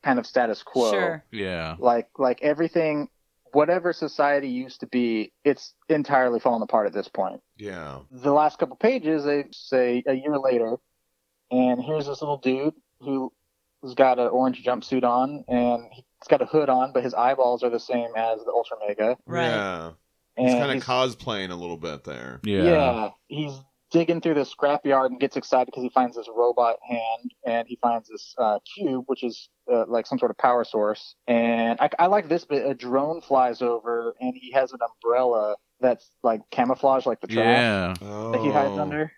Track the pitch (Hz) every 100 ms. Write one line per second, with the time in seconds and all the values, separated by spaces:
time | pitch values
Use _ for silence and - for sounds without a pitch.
0 | 151 127 113 131 120 104 - 131 117 101
1 | 87 147 _ 113 95 87 80 78 123 120
2 | - - 131 120 147 151 165 175 160 147
3 | 147 _ _ _ _ 143 151 180 175 165
4 | 151 - 143 143 139 123 131 - - 127
5 | 120 113 107 _ 143 135 - _ _ 156
6 | 139 139 127 117 131 117 110 113 104 92
7 | - - 95 - _ _ 104 92 76 67
8 | 69 127 135 143 151 - 147 127 220 262
9 | 156 156 143 147 135 - - 131 123 123
10 | 131 131 143 147 135 120 113 123 _ _
11 | _ _ _ _ _ 127 127 123 131 156
12 | 143 143 151 143 - 131 147 156 _ _
13 | 131 135 131 _ _ _ _ _ 135 123
14 | 131 123 120 127 131 127 123 127 - 131
15 | 123 123 135 147 - 123 120 120 117 -
16 | _ _ - 143 123 156 143 127 131 135
17 | 123 120 123 135 123 120 123 117 - 123
18 | 117 110 113 110 113 117 117 113 104 104
19 | 110 123 - 170 165 113 98 90 82 80
20 | _ _ _ - 127 123 139 135 123 127
21 | 131 113 - 104 95 87 87 85 82 73
22 | - 67 64 64 107 98 175 160 135 117
23 | 104 - _ 143 151 135 135 _ _ 165
24 | 165 170 165 147 131 - 143 143 143 139
25 | 131 123 135 - - - 123 - 123 -
26 | 123 117 113 113 120 120 120 117 120 120
27 | 113 113 247 _ 123 117 113 123 123 117
28 | 113 110 - - 113 104 - - 185 131
29 | 123 131 123 110 - _ - 120 95 117
30 | 107 131 120 107 131 123 113 110 104 107
31 | - _ - 117 117 117 113 120 143 -
32 | 175 208 160 170 - 139 123 131 123 131
33 | 143 165 - 135 127 113 123 117 113 117
34 | 117 - 127 127 127 131 131 127 117 _
35 | 117 123 127 117 107 104 _ _ 127 117
36 | _ _ 123 110 - - 123 127 139 131
37 | 127 113 - 113 117 120 120 101 90 90
38 | 101 104 110 113 143 147 139 147 147 147
39 | 156